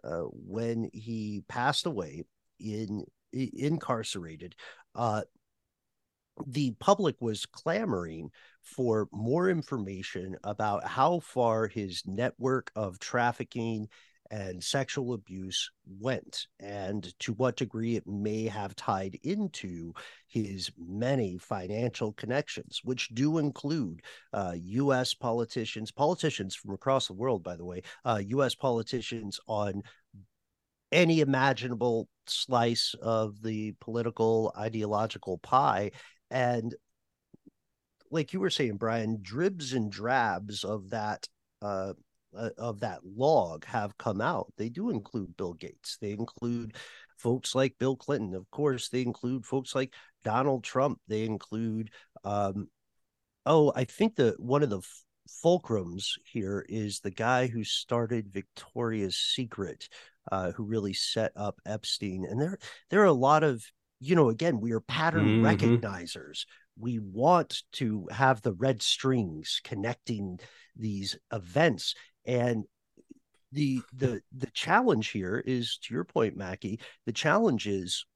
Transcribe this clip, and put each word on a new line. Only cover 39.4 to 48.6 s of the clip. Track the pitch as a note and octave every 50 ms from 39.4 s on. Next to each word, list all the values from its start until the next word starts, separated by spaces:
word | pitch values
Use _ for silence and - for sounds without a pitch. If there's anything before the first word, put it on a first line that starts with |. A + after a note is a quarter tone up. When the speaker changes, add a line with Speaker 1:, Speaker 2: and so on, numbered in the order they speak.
| F3 G3+ F#3+ E3+ C#3+ B2+ C3
Speaker 1:
and | B2 G#2+ G#2
drabs | G2 G2 G#2 A#2+ C3 C3 A#2 G#2+ F2+ F#2 G2+ G#2 G#2 G2+ -
of | F#2+ G#2+ G#2 F#2+ F#2+
that, | A#2 A2 G#2+ G#2+ G#2 - - - _ _ _ _ _ _ G#2
uh, | G#2 G3+ F#3+ - G2 - - _ _ _ _ _ _ -
uh, | G#2 A#2 G#2+ - -
of | A2+ A#2+ G2+ G2+
that | A#2+ G#2 F2+ C#2+ -
log | F#2 G2 A2+ C3 D3+ D#3+ B2+ F2+ E2+ D#2+ D#2 -
have | - - A#2 G#2 G2+ -
come | - - A#2 G2 G2
out. | A2+ D#3+ E3+ G2+ - - -
They | - G#2+ A#2
do | A#2+ E3+ G#3+ B3
include | E3 G#2+ G2+ - - A2 F#2+ E2 E2+
Bill | - G2+ F2 E2+
Gates. | D#2 F2+ - - _ - - - -
They | A2 G2+
include | G#2 G#2 A#2 - - - A#2+ A#2+ A#2+ A#2 A#2 G#2+ - - - - - - - _ _
folks | - - A#2 B2+ C3 - - -
like | C3 C3+ C3 - _
Bill | B2+ C3+ C3
Clinton. | C3 - - D3 A2+ A2 F#2 F#2
Of | F#2 G2 -
course, | - C#3+